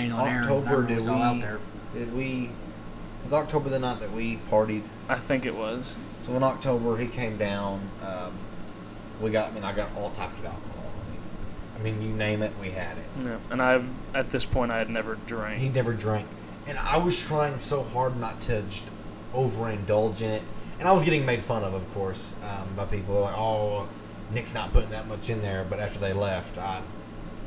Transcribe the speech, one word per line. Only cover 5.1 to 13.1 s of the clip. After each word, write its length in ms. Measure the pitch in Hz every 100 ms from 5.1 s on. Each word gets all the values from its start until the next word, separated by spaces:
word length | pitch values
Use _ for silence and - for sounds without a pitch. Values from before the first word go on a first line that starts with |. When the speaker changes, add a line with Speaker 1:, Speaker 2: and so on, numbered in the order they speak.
| 127
Speaker 3:
think 260 | - 135
it 100 | 123
was. 440 | 95 110 120 127 - - -
Speaker 2:
So 140 | -
in 80 | 127
October, 540 | 135 - 139 120 117 113
he 100 | 120
came 280 | - 113 104
down, 440 | 101 101 101 98 98 92
um, 300 | 98 92 90 85 - - - - - - - -
we 100 | 110
got, 200 | 107 107
I 20 |
mean, 100 | 107
I 80 | 98
got 220 | 101 101 -
all 140 | 101
types 280 | 104 90 -
of 80 | -
alcohol. 200 | - - - - - - - - - - - - -
I 40 |
mean, 200 | 110 107
you 100 | 110
name 300 | 107 107 107
it, 100 | 107 101
we 100 | 95
had 280 | 92 85 -
it. 60 | -